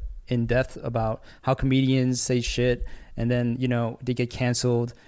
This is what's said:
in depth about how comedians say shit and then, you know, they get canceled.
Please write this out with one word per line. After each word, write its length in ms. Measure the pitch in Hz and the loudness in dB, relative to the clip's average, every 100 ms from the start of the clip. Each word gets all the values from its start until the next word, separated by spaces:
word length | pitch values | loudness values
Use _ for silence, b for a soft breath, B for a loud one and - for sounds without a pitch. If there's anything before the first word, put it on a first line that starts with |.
| - - - | -12 -10 -4
in 180 | 120 117 | -2 2
depth 300 | 120 127 - | 0 0 -4
about 400 | - 120 113 117 B B | -4 -2 -2 -4 B B
how 120 | - | -2
comedians 680 | 135 139 131 131 131 127 123 | 0 2 4 4 4 2 0
say 200 | - 123 | 0 0
shit 440 | 117 - 123 123 - B B B | 0 0 2 2 -2 B B B
and 140 | 117 | 0
then, 260 | 123 120 120 | 2 0 0
you 80 | 127 | 0
know, 280 | 120 113 - | 0 -2 -4
they 100 | 127 | -4
get 160 | 123 120 | -2 -2
canceled. 640 | - 127 120 123 120 120 - | 0 0 2 2 2 0 -6